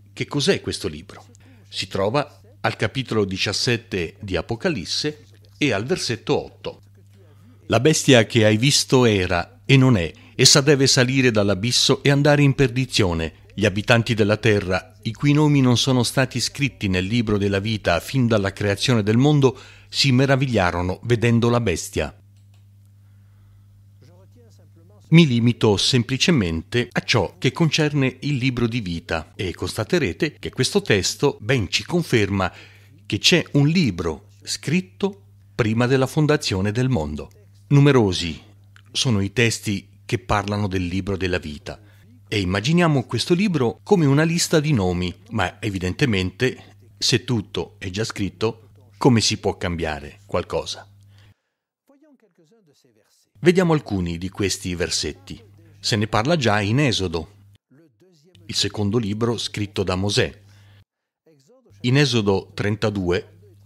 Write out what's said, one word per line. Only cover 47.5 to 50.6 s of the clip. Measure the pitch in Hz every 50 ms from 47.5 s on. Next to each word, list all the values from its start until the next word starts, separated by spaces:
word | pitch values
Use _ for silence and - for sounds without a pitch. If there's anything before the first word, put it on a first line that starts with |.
| - 92 78 - - -
è | - 101
già | 92 101 113
scritto, | 113 - - 101 90 - - 110 113 113 - - - - - - _ _ -
come | - 147 120 113 -
si | - 110 -
può | - 101 87
cambiare | - - 92 87 80 80 78 76 71 71 73 - - -
qualcosa? | - - 90 85 - 85 80